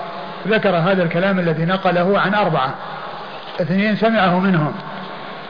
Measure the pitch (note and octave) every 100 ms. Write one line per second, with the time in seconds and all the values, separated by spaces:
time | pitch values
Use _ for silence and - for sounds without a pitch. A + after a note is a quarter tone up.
0 | - - - - F3+ G#3+ G3+ F3 E3 F#3+
1 | E3+ E3+ F#3+ F#3+ E3+ D#3 E3 F#3 F#3 F3
2 | F3 G3 D#3+ G#3 F#3+ D#3 C3 - - -
3 | - - - - - - D#3+ F#3+ G#3 G#3
4 | A3 A3+ F#3 F3 G3 F3 D3+ - - -
5 | - - - - -